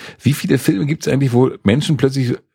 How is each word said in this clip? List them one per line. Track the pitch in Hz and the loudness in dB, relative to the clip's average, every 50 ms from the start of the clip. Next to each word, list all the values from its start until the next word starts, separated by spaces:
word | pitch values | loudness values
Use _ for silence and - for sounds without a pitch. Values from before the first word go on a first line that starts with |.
| - - - _ - | -14 -20 -20 _ -2
wie | 147 143 | -2 -2
viele | - - 180 143 | 0 0 0 0
Filme | 127 - - 156 - 156 | 2 2 0 0 0 -2
gibt's | 139 156 - - | -4 -4 -4 -4
eigentlich, | 147 139 135 139 131 120 | -2 0 0 0 2 2
wo | 120 131 127 - - | 2 2 2 0 -2
Menschen | - 101 104 147 - - 156 | 0 0 0 2 0 0 0
plötzlich | 120 - 135 135 135 131 120 - - _ _ | 0 0 0 0 -2 -2 -4 -4 -6 _ _